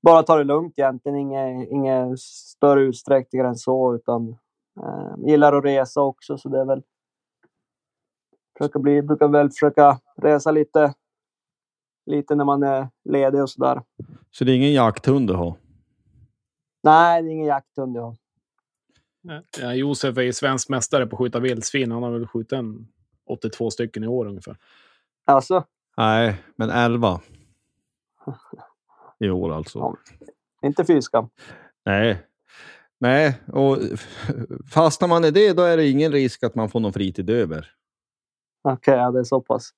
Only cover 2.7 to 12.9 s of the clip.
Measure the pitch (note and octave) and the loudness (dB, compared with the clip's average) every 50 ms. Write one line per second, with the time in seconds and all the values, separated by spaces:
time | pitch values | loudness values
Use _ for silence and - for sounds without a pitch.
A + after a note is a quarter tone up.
2.7 | C#3 C#3 C3+ C3+ A#2+ - - - C#3 C3+ C3 _ - B2+ C3 B2 A#2+ A2+ - - | 4 4 4 2 -2 -6 -2 0 0 0 0 _ -4 -2 -2 -2 -2 -4 -4 -2
3.7 | C3 C3 C3 B2+ A#2+ A#2 _ - A#2+ A#2 A#2 A2+ A#2 A#2 _ _ _ _ _ _ | -2 0 0 0 -2 -2 _ -4 -4 -4 -4 -8 -12 _ _ _ _ _ _ _
4.7 | _ - - - - G1+ G1+ G1+ - - - C#3 D3+ D3 D3 D3 C#3+ C#3+ C#3 C#3+ | _ -14 -14 -12 -12 -12 -12 -12 -12 -8 0 2 4 6 6 6 4 4 0 0
5.7 | C#3 C3+ C3 B2+ - D3 C#3+ C#3 B2+ _ - - C#3+ C3+ - C#3+ C#3 C3 C3 C3 | 0 0 -2 -2 -2 -2 -2 -2 -2 _ -12 -12 -12 -12 -10 -6 -4 -4 -2 -2
6.7 | C3+ C3 C3+ _ _ _ _ _ _ _ _ _ _ _ _ _ _ _ _ _ | -4 -6 -6 _ _ _ _ _ _ _ _ _ _ _ _ _ _ _ _ _
7.7 | _ _ _ _ _ _ _ _ _ _ _ _ _ _ _ _ _ - C#3+ D3 | _ _ _ _ _ _ _ _ _ _ _ _ _ _ _ _ _ -6 -6 -4
8.7 | - C#3+ C3+ C#3+ C#3+ D3 C#3+ D3 D3+ D3 D3+ D3 D3 D3 D3 C#3+ C#3 - D3+ D3 | -4 0 2 2 2 2 2 0 2 2 4 4 4 4 2 2 0 0 0 2
9.7 | C#3+ - D3 C#3+ C3 B2+ _ _ _ - - D3+ D3+ D3 C#3+ D#3+ D3+ D3+ D3+ - | 6 6 6 6 6 4 _ _ _ -2 0 2 2 2 2 0 0 0 0 2
10.7 | _ D#3+ D3+ C#3+ C#3 _ _ _ _ _ _ _ _ _ _ _ _ _ _ _ | _ 2 2 2 0 _ _ _ _ _ _ _ _ _ _ _ _ _ _ _
11.7 | _ _ _ _ _ _ _ - D3 D3 C#3+ - D3+ D3 C#3+ C#3+ C#3+ C#3 C#3+ C#3 | _ _ _ _ _ _ _ -6 -6 -6 -2 -2 -2 0 2 0 0 0 0 0
12.7 | C3+ C3+ C3+ B2+ | 0 -2 -4 -6